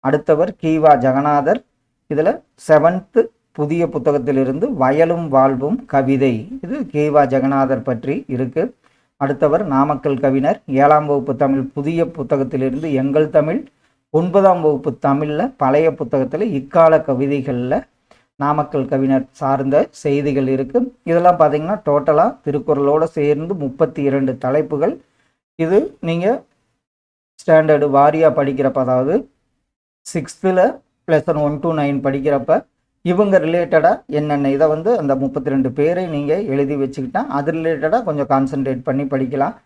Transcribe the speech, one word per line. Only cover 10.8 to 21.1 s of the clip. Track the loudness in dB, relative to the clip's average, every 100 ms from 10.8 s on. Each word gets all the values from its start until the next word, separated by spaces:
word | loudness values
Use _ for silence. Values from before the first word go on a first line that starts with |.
ஏழாம் | 4 4 2
வகுப்பு | -2 -2 -2
தமிழ் | 0 0 -4
புதிய | -6 -4 -2 -2 -4
புத்தகத்திலிருந்து | -4 -2 -2 -2 -2 -2 -2 -2
எங்கள் | 0 2 2 2
தமிழ், | 0 -2 -6 _ _ _ _
ஒன்பதாம் | -2 2 4 4 4
வகுப்பு | 2 0 -4 -4 -2
தமிழ்ல | 0 -2 -4 -4 -2
பழைய | 0 2 0 -2
புத்தகத்துல | -4 -2 -2 -4 -4 -4
இக்கால | -2 4 4 4 2
கவிதைகள்ல | -2 -2 -2 -4 -6 -4 -4 -6 _ _ _ _ _
நாமக்கல் | -2 -2 -2 -4 -2
கவிஞர் | -2 0 0 -2 _
சார்ந்த | -4 -2 0 0 0 -4
செய்திகள் | -2 -2 0 -2 -2
இருக்கு. | -2 -2 -2 -4 -8 -2